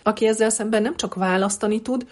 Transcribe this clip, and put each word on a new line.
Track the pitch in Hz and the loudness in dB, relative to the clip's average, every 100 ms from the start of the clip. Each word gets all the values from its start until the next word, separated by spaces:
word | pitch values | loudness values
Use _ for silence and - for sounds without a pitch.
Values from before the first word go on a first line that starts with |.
aki | - 214 220 | -2 2 2
ezzel | 220 220 | 4 2
szemben | 220 220 220 | 0 0 0
nem | 220 349 | 0 -2
csak | - - | -6 -2
választani | 185 185 202 196 214 214 | 0 2 0 0 -2 -2
tud, | 226 254 247 | -2 -4 -6